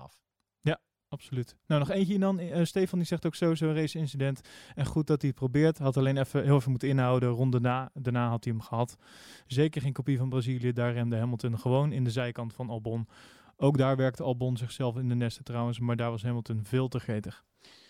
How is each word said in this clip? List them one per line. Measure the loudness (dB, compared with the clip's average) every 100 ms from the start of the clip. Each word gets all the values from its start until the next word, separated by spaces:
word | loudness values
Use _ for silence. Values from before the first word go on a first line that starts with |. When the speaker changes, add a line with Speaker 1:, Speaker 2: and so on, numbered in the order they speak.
Speaker 1:
af. | -16 _ _ _ _ _
Speaker 2:
Ja, | -2 -2 _ _ -16
absoluut. | -16 -8 -6 -6 -10 0
Nou, | 0
nog | 2
eentje, | 2 2
Inan. | 4 2 0
Eh, | -2 0
Stefan | 0 2 0 0
die | 0
zegt | 0 -2
ook |
sowieso | 0 0 2 0
een |
race | 0 -2 -2
incident. | -4 -2 -2 -2 -10 -20 -16
En | -4 -2
goed | 0 2
dat | 2
hij | 0
het | -2
probeert. | 0 4 4 4
Had | 0 2
alleen | 2 2
even | 0 0
heel | 4 4
even | 4
moeten | 0 2
inhouden. | 2 4 4 2
Ronde | 2 2 2
na, | 2 0 -4
daarna | -6 -2 0 0
had | 0
hij | -2
hem | -4
gehad. | -4 -2 -2 -4 -20 -20 -20 -20 -6
Zeker | 0 0 0
geen | -4
kopie | -4 -2 0
van | 0
Brazilië. | 0 -2 0 0
Daar | 0 0
remde | 0 0 0
Hamilton | -2 -2 -2 -2
gewoon | 0 2 2
in | 0
de | 0
zijkant | 0 -4 -4 -10
van | -8 -8
Albon. | -6 -4 -6 -6 -14 -20 -20 -20 0
Ook | 2 4
daar | 2 4
werkte | 0 0
Albon | -4 -2 -2 -2
zichzelf | -6 -4 -4 -2
in | -2
de |
nesten | 0 -2 -4
trouwens. | -8 -4 -4 -2
Maar | -2 0
daar | -2
was | -2
Hamilton | -4 -4 -4 -6
veel | -2 -2 0
te | -4
gretig. | -4 -4 -6 -14 _ _ -20 -20